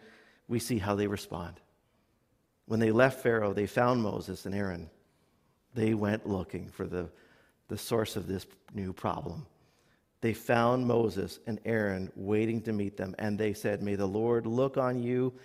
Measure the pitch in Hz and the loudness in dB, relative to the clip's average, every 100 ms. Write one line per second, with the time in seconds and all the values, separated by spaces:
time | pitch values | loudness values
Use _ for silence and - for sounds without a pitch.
0 | - - - _ - 117 - 117 98 101 | -14 -20 -20 _ -6 -4 0 0 0 2
1 | 104 101 - 90 85 80 _ _ _ _ | 0 -2 -6 -10 -10 -14 _ _ _ _
2 | _ _ _ _ _ _ - 110 110 110 | _ _ _ _ _ _ -2 2 6 8
3 | 131 131 123 113 104 98 101 - 123 127 | 6 4 2 2 2 0 0 2 4 4
4 | 104 95 - 90 101 98 98 87 80 - | 0 -2 -6 -8 -6 -4 -4 -6 -10 -18
5 | _ _ _ _ _ _ _ 117 110 110 | _ _ _ _ _ _ _ -2 0 2
6 | 104 110 - 95 85 87 - - 90 90 | 0 0 -2 -4 -4 -8 -10 -8 -6 -4
7 | 82 - - _ _ _ - 104 - 117 | -6 -12 -20 _ _ _ -10 -8 -2 0
8 | 110 104 90 95 - - - 107 92 92 | 0 -4 -4 -6 -8 -20 -12 -8 -6 -4
9 | 104 85 87 85 135 _ _ _ _ _ | -4 -4 -6 -10 -14 _ _ _ _ _
10 | _ _ 117 107 - 117 117 127 123 117 | _ _ -2 -2 2 4 4 4 4 4
11 | 113 95 92 - - 107 110 113 104 95 | 2 0 -6 -6 -8 -6 -2 0 0 -2
12 | 95 - 95 107 113 113 110 107 101 - | -6 -6 0 2 2 0 -2 -2 -2 -4
13 | 95 - 107 104 107 98 110 101 101 101 | -8 -4 -2 0 -2 0 -2 -2 0 0
14 | 98 104 117 117 113 120 135 135 127 127 | 0 2 2 2 2 0 2 2 0 0
15 | 120 127 127 127 | 0 0 0 -4